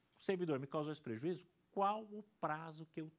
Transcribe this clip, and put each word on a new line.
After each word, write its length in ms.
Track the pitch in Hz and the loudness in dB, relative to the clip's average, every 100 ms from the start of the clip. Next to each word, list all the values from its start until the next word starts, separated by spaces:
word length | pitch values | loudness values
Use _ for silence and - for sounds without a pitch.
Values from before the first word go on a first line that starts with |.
| _ - | _ -4
servidor 420 | - 185 170 135 | 0 2 4 2
me 60 | 139 | 2
causou 260 | 156 151 | -2 0
esse 100 | 147 | -2
prejuízo, 440 | 123 110 160 170 - _ _ | -4 -2 0 -2 -6 _ _
qual 320 | 196 196 214 214 | 2 2 2 -4
o 180 | 208 - _ | -10 -12 _
prazo 460 | 160 151 160 156 156 | 0 0 -4 -10 -8
que 120 | - | -6
eu 80 | 156 | -8